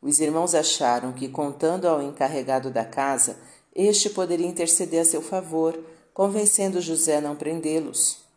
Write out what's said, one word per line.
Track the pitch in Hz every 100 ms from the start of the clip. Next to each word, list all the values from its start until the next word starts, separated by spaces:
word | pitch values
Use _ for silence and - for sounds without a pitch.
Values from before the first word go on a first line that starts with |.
Os | 135 147
irmãos | 156 160 170 165
acharam | 160 - 131 123 127
que, | 127 131
contando | 135 147 139 160 180 175
ao | 156
encarregado | 139 147 135 147 127 131 131
da | 117 113
casa, | - 139 135 - - - - _ -
este | 196 202 208
poderia | 202 180 175 175
interceder | 170 165 - 175 165
a | 165
seu | 160
favor, | 156 185 170 160 160 165 - - _ -
convencendo | 196 208 208 - 196 185
José | 165 160 - 147
a |
não | 147 147
prendê-los. | 151 165 156 160 147 127 - - _